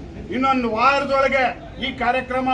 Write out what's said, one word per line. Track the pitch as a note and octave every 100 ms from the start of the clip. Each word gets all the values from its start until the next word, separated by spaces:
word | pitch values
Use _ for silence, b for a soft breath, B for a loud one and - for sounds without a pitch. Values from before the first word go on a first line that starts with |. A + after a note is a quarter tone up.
| - - -
ಇನ್ನೊಂದು | A3 C4+ C4 A#3
ವಾರದೊಳಗೆ | G#3+ B3+ D4 C#4+ C4+ C4+ C4+ A#3+ - - - C4
ಈ | -
ಕಾರ್ಯಕ್ರಮ | A#3+ B3+ B3 B3+ C4